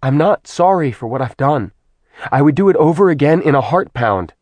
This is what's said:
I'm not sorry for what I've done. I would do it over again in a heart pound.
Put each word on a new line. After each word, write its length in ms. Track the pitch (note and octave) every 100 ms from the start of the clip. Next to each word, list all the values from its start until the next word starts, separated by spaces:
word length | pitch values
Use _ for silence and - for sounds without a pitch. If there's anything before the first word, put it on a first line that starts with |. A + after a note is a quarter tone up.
I'm 160 | C3+ C#3
not 300 | E3 G#3 -
sorry 460 | - F3 F#3+ D3+
for 140 | A2+ A#2
what 140 | B2+
I've 140 | C3 -
done. 380 | C3+ D3 F#2+ _ _ _ _ _ -
I 100 | C3
would 140 | C#3+ D3
do 140 | G3
it 80 | F#3
over 320 | D#3 E3 G3
again 320 | D#3+ C#3+ D#3+
in 120 | E3
a 60 | C#3+
heart 340 | B2+ D#3+ -
pound. 400 | - B2 G2 F2 -